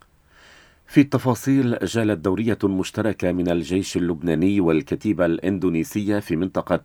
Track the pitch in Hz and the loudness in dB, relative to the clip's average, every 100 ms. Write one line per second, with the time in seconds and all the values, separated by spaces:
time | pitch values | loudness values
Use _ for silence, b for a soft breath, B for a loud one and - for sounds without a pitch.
0 | _ _ b b b b b b - 151 | _ _ b b b b b b 2 4
1 | 139 131 131 113 - 135 123 117 95 117 | 4 2 0 -2 0 2 2 -2 -2 0
2 | 107 92 95 92 113 98 101 95 92 - | 0 0 0 0 0 0 0 0 -2 -2
3 | 107 92 92 87 87 85 73 92 92 92 | -4 -2 -2 0 0 0 0 -2 -2 -2
4 | 87 80 85 78 95 101 85 78 69 - | -2 -2 0 2 2 2 2 2 0 -4
5 | 107 85 87 82 92 98 92 82 78 107 | -2 0 0 0 -2 0 0 0 -2 -4
6 | 101 104 - 80 92 85 - 85 | -2 -2 -2 -2 -2 -4 -2 -2